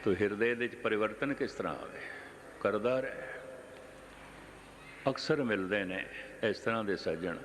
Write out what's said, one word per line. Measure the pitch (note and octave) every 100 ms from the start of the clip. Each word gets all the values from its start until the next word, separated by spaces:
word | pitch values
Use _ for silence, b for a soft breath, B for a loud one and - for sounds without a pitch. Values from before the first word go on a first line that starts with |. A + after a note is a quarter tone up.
ਤੂੰ | - F#2
ਹਿਰਦੇ | G#2 G#2 A#2
ਦੇ |
ਵਿੱਚ | A#2+ A#2+
ਪਰਿਵਰਤਨ | - A2+ G#2+ G#2+ G#2+ C#3+
ਕਿਸ | C#3 B2
ਤਰ੍ਹਾਂ | - F#2+
ਆਵੇ? | C#2 - - B B B B - -
ਕਰਦਾ | G#2 G#2 A2+ B2+
ਰਹਿ। | C3 G#2+ - - - - - - - - - - - - - - - - - - -
ਅਕਸਰ | C3 - D#3
ਮਿਲਦੇ | B2 G2+ F#2 G2+
ਨੇ | F#2 F#2 - B B B
ਇਸ | A2 G2+
ਤਰ੍ਹਾਂ | - A2+
ਦੇ | G#2 F#2
ਸੱਜਣ | - F2 F2 E2